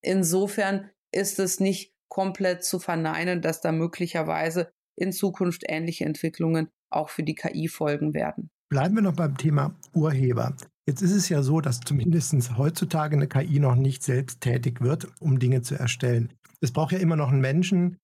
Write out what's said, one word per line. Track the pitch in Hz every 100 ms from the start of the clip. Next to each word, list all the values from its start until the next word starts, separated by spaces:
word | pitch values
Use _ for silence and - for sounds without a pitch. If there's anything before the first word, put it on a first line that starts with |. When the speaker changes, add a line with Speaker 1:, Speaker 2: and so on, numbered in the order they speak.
Speaker 1:
Insofern | - 190 175 180 196 196 196 196 196 _ _
ist | - 202 -
es | 190 -
nicht | 190 190 - _ _
komplett | - 190 190 190 175
zu | - 185
verneinen, | - 165 160 160 170 180
dass | 160 160
da | 170
möglicherweise | 160 165 - 175 170 160 160 160 165 170 _ _ -
in | 190
Zukunft | 185 196 185 180 170 -
ähnliche | 156 165 170
Entwicklungen | 170 156 160 - 165 165 160 _ _
auch | - 151
für | -
die | 156
K | 156 -
I | - 160
folgen | - 151 147 156
werden. | 151 143 - 160 _ _
Speaker 2:
Bleiben | 143 151
wir | 214
noch | 196 147
beim | 160 135
Thema | 160 147 143 - -
Urheber. | 170 156 139 131 117 123 135 - _ -
Jetzt | 135
ist | 190
es | 202 175
ja | 151
so, | 135 156
dass | 147 120
zumindest | - 143 120 165 - 147 123 113
heutzutage | 143 165 175 160 151 147
eine | 147
K | 139
I | 135 143
noch | 139
nicht | 123 135 131
selbst | - 127 131 -
tätig | 123 123 120 120
wird, | 120 160 - -
um | 165 135
Dinge | 123 131
zu | 123
erstellen. | 139 123 - 127 117 117 - _ _
Es | 139
braucht | 120 156
ja | 185
immer | 180 160
noch | 143
einen | 139
Menschen | 131 151 180 190 180 175